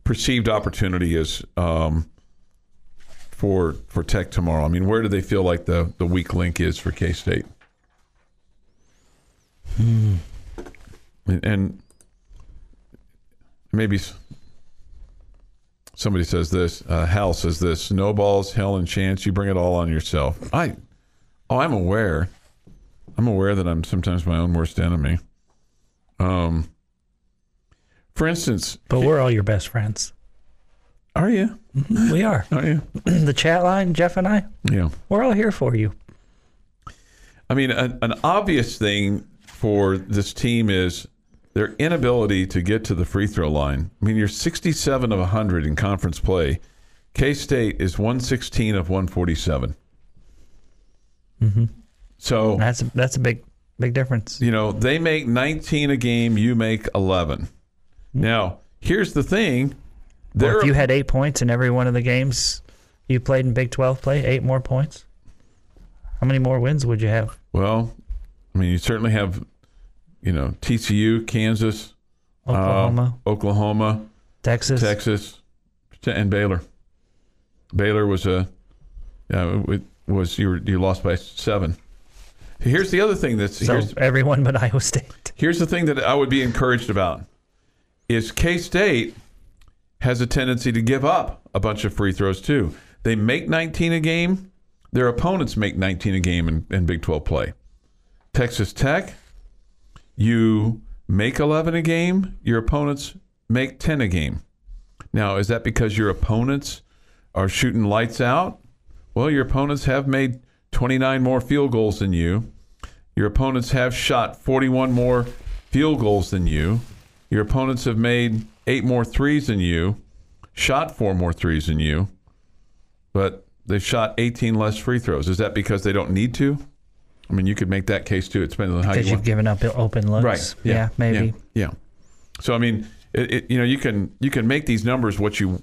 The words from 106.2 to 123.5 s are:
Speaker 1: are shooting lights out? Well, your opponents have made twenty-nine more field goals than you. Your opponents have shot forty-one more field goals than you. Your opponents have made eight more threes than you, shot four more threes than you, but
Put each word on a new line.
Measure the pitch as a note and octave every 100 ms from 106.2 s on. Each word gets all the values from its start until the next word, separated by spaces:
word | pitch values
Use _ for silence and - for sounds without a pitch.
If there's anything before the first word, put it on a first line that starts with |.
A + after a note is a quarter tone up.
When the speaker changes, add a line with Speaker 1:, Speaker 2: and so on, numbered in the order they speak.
| - A2 B2+ C#3+ - - _ _ _ _ _ -
Speaker 1:
are | F#2+
shooting | - B2+ A2 G#2
lights | A2 A#2 -
out? | B2 D3+ F#3+ - - _ - - -
Well, | - C#3+
your | C#3 B2+
opponents | C3+ C#3+ C#3+ C3+
have | C3+ C#3
made | C3+ C3 A#2+ - _ _
twenty-nine | - B2 C3 C3 C3
more | B2+ B2+
field | B2+ C#3+ C#3
goals | A2+ G#2+ G2+
than | G2
you. | E2+ E2+ G2+ - - - - - - - -
Your | G2+
opponents | G#2+ C3+ C3 A#2
have | B2+ B2 A#2
shot | - B2 A2 -
forty-one | - C3 C3 B2+ C3
more | B2 B2 B2 A#2+ - - - -
field | C3 D#3 C#3
goals | G#2+ G2+ F2
than | F#2+ E2+
you. | D2+ E2 A#2 - - - _ _
Your | G#2+
opponents | G#2+ C3 C3 B2 B2+
have | A2+
made | A#2+ A#2+ A#2+ A2 - _ -
eight | C3
more | B2+ B2 A#2
threes | - C#3+ D3 C#3+
than | G2+
you, | F2 E2+ F#2 A2 - - - - -
shot | - - C3+ E3 -
four | G2+
more | F#2 F2
threes | E2 F2 D#2 D#2
than | D#2
you, | D2+ D2+ G2 - _ _ _ _ _ _ _ _ _
but | G2 F#2+ - -